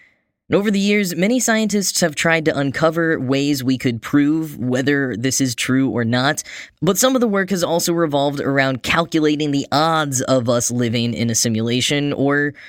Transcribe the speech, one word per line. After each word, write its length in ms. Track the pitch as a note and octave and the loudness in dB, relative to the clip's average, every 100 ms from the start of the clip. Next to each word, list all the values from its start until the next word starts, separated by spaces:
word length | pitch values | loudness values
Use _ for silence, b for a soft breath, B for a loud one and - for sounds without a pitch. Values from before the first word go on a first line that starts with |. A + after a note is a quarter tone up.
| B B B _ - | B B B _ -2
And 60 | |
over 160 | G3 G#3 | 0 2
the 80 | G3 | 0
years, 380 | G3 G#3 F#3 E3 | 2 2 0 0
many 240 | G3 B3+ | 0 0
scientists 600 | A#3 A3 A3 G#3 F#3+ - | 0 0 0 0 -2 0
have 120 | E3+ | -2
tried 300 | C#3+ E3+ E3 | 0 0 2
to 120 | D3+ C#3+ | 0 0
uncover 640 | C#3 - D#3+ E3 E3 D#3+ | -2 0 0 2 0 0
ways 460 | B2+ C3+ C#3+ C#3+ | 0 0 0 0
we 120 | B2+ B2+ | 0 0
could 240 | C3 A#2+ | -2 -4
prove 560 | - C#3+ C#3+ D#3+ D#3 D3 | 0 2 2 0 -2 -6
whether 600 | B2+ B2 C3+ C#3+ C3+ A2 | -2 0 0 0 0 -2
this 240 | C3 B2+ | -2 0
is 160 | C3 A#2 | -2 -2
true 340 | - C3 C3+ | 0 2 2
or 140 | G#2 | 0
not, 400 | A#2 B2 C3+ D3+ - B B - | 0 0 0 -2 -8 B B -4
but 160 | D#3 G3 | -2 2
some 200 | B3+ C4 | 2 2
of 40 | |
the 60 | A#3 | 0
work 240 | G3 F#3 | 0 0
has 140 | F#3+ | -2
also 280 | E3+ E3+ E3+ | 0 0 0
revolved 460 | E3+ E3 C#3+ C#3+ C#3+ | 0 2 2 0 0
around 460 | B2+ C#3 C3+ C3 | -2 0 0 -2
calculating 680 | - E3 E3 D#3+ D3+ D3 D3+ | 0 0 0 0 2 0 0
the 160 | C#3 - | -2 0
odds 500 | C#3 D#3+ D#3+ D3 C3 | 0 2 2 0 -2
of 260 | - C3 A#2+ | 0 0 2
us 220 | B2 - | 0 0
living 440 | A#2+ A#2+ A#2 A#2 | -2 0 0 -2
in 160 | A2+ A#2 | -2 -2
a 40 | |
simulation, 800 | A2+ A#2+ A2 A#2 B2 - D3 C#3+ | 0 0 0 0 0 0 0 -2
or 420 | - C#3 C#3+ D3 D3 | 0 0 2 0 -4